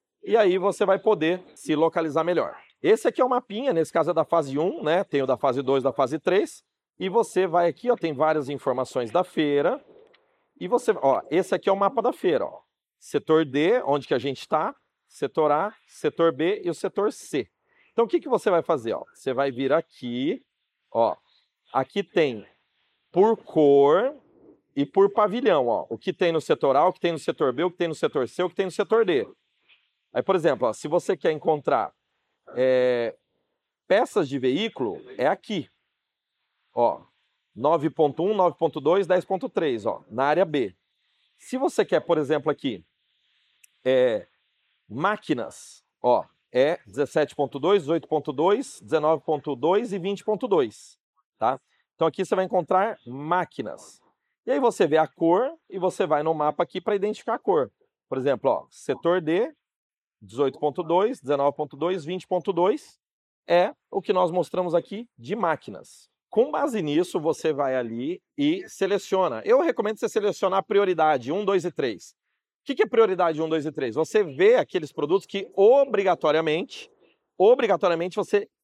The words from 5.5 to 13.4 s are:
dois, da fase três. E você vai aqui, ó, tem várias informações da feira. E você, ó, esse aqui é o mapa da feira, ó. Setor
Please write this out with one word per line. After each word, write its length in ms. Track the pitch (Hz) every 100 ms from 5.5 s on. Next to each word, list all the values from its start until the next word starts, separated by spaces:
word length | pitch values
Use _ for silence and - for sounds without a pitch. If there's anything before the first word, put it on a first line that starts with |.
| 127
dois, 220 | 127 135
da 100 | 131
fase 260 | - 127 151
três. 440 | - 190 294 - _ _ _ -
E 100 | 185
você 360 | 214 - 185 185
vai 220 | 170 170
aqui, 240 | - 247
ó, 40 | 233
tem 160 | 165
várias 380 | 135 156 156 131
informações 600 | 143 139 127 127 131 117
da 120 | 170
feira. 600 | 180 - 147 143 160 277 - - _ _ _ _ _ -
E 80 | 180
você, 240 | 240 233 190
ó, 220 | 135 123 -
esse 240 | 165 190
aqui 160 | 180 -
é 20 |
o 40 | 294
mapa 260 | 196 277
da 100 | 240
feira, 320 | - 185 143
ó. 180 | 82 - _ _ _ _
Setor 460 | - 143 - 160